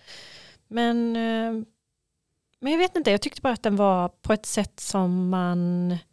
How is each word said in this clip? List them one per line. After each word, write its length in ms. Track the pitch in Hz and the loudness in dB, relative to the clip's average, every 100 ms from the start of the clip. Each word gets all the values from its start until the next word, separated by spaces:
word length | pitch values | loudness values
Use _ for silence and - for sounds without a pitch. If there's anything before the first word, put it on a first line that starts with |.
| - - - - - - _ | -20 -20 -20 -20 -20 -20 _
Men, 480 | 226 233 233 233 226 | -2 0 0 0 -2
eh, 360 | 226 226 226 220 220 _ _ _ _ _ _ _ _ _ | -2 -2 -4 -6 -10 _ _ _ _ _ _ _ _ _
men 120 | - | -2
jag 60 | 320 | 2
vet 180 | 370 359 | 2 2
inte, 140 | 233 | 2
jag 120 | 202 | 2
tyckte 180 | 285 - | 0 -4
bara 120 | 269 | -2
att 100 | 226 | 0
den 140 | 220 202 | 0 2
var 320 | 202 185 175 | 4 4 0
på 240 | - - | -4 -2
ett 140 | 214 - | -2 0
sätt 340 | - 196 - | -4 -4 -6
som 480 | - 202 185 180 180 | -4 0 2 2 0
man 680 | 185 175 175 175 175 175 170 - | 0 0 0 0 0 0 -2 -6